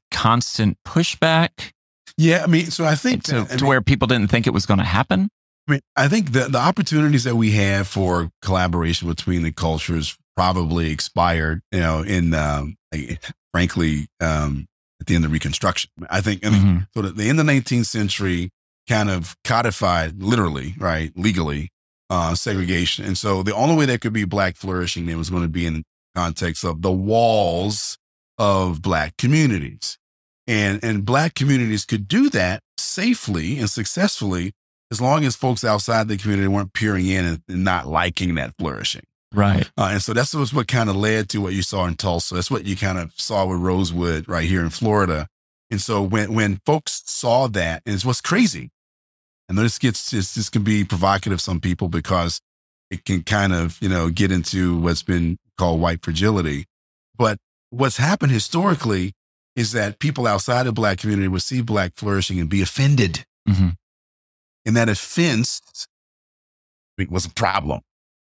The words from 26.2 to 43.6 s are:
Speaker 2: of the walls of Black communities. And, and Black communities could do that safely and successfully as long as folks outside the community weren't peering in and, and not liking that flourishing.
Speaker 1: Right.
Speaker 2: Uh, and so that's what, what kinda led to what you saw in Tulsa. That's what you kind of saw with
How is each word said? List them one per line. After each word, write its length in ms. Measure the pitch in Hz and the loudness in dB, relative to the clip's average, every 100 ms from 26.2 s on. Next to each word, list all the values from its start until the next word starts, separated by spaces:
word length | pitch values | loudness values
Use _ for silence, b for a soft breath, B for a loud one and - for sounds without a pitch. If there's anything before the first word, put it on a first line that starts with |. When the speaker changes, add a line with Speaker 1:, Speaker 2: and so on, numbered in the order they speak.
| 85 80 90 82 | -4 -4 -6 -4
Speaker 2:
of 180 | 90 80 | -6 -2
the 100 | 92 | 0
walls 1040 | 92 101 113 117 107 90 165 101 104 - - _ _ _ - | 0 2 2 4 4 2 0 -2 -4 -8 -10 _ _ _ -2
of 460 | 104 95 92 78 | 2 2 2 -2
Black 340 | 95 80 76 - | -2 -2 -2 -2
communities. 800 | 120 151 147 92 65 - - - _ _ _ _ - | 2 4 2 0 -4 -10 -12 -12 _ _ _ _ -2
And, 380 | 107 101 104 | 0 0 0
and 180 | 113 104 | -2 -2
Black 300 | 101 135 165 | 2 2 0
communities 540 | - 139 131 117 104 - | 0 2 2 2 -2 -2
could 200 | 107 98 | -4 0
do 220 | 214 285 | 2 2
that 320 | 104 90 104 _ - | 2 -2 -2 _ -10
safely 800 | - - 226 233 - 90 82 135 | -8 -2 -2 -2 -2 -4 -2 -2
and 120 | 107 | -2
successfully 840 | - 104 175 202 - 101 90 92 - _ _ - | -2 -4 0 0 0 -4 -4 -4 -10 _ _ -10
as 80 | 107 | -2
long 240 | 127 151 | 2 2
as 100 | 139 | 0
folks 300 | - 131 117 | 0 -2 0
outside 440 | 117 104 - 113 110 | 2 0 2 0 0
the 100 | 101 | -2
community 280 | 104 98 98 | 0 0 2
weren't 280 | 101 98 | 0 -2
peering 320 | - 107 98 92 | -2 0 0 0
in 180 | 95 | 0
and, 180 | 85 80 - | 0 -2 -6
and 160 | 92 | -2
not 220 | 95 90 67 | 0 -2 -2
liking 480 | 78 90 - 92 | -2 -2 -2 -2
that 180 | 80 62 - | -2 -6 -6
flourishing. 460 | 80 55 - - - _ _ | -8 -6 -6 -8 -14 _ _
Speaker 1:
Right. 340 | 101 101 92 - - | 2 2 2 0 -2
Speaker 2:
Uh, 100 | 98 | 0
and 100 | 101 | 0
so 100 | - | -2
that's 220 | 113 135 | -2 0
what, 180 | 156 123 | -2 -2
what 160 | 131 110 | -2 0
kinda 240 | 127 110 | 0 2
led 380 | 98 107 110 104 | 2 2 0 -2
to 100 | 104 | -4
what 140 | 95 | -2
you 80 | 95 | -4
saw 240 | - 98 90 | -2 -2 -2
in 80 | |
Tulsa. 400 | 80 98 85 - | -2 -2 -2 -2
That's 160 | 90 90 | -4 -4
what 160 | 123 98 | -4 -4
you 100 | 95 | -4
kind 220 | 101 92 | -4 -4
of 160 | 80 - | -8 -8
saw 300 | - 104 92 | -2 0 0
with 140 | 90 | 0